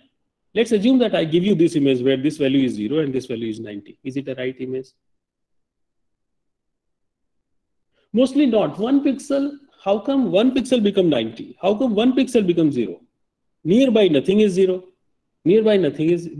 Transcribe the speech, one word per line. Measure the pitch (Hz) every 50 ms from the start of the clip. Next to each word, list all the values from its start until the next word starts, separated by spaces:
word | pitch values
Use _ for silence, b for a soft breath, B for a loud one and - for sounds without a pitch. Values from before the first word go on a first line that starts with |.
| _ _ _ _ _ _ _ _ _ _ -
Let's | 208 233 233
assume | 226 196 196 254 269 247
that | 233 208 185
I | 165 165
give | 156 160 175 180
you | 208 190
this | 156 170 160 -
image | 147 139 139 131 123
where | 123 135 135
this | 131 131 156 151 151
value | 139 131 135 139 131
is | 120 107
zero | 104 104 107 143 160
and | 151 139 131
this | 127 -
value | - 120 110 117 113
is | 107 110
ninety. | 113 104 104 101 101 - - _
Is | - 135 127
it | 139 135 135
a | 127
right | 131 127 131 131 131
image? | 127 127 131 131 131 _ _ _ _ _ _ _ _ _ _ _ _ _ _ _ _ _ _ _ _ _ _ _ _ _ _ _ _ _ _ _ _ _ _ _ _ _ _ _ _ _ _ _ _ _ _ _ _ _ _ _ _ _ _ _ _ _ _ _ _ _ _ _ _ _
Mostly | - 226 269 262 269 285 302
not. | 240 220 208 170 151 - 180
One | 214 247 277 277 285
pixel | 277 233 - - - 277 277 277 285 - - - _ _ _ -
how | 190 202 220 -
come | 277 277 269 240 175
one | 170 196 240 262 254
pixel | 269 - - 262 240
become | 208 202 196 190 180 165
ninety? | 143 117 113 113 - - - - - _
How | 170 190 214 208
come | 269 247 196
one | 208 240 262 254 269
pixel | 262 254 - 226 202
become | 175 170 165 160 147
zero? | 131 120 107 92 - - _ _ _ _ _ _ _ _ _ _ _ _ - 151
Nearby | 202 254 277 254 208 220 202 180
nothing | 147 135 127 185 196 214
is | 214 202
zero. | 175 190 190 185 185 185 185 - _ _ _ _ _ _ _ _ _ _ -
Nearby | 160 202 220 214 220 208
nothing | 196 165 139 135 - 156 165
is, | 175 170 170 165 -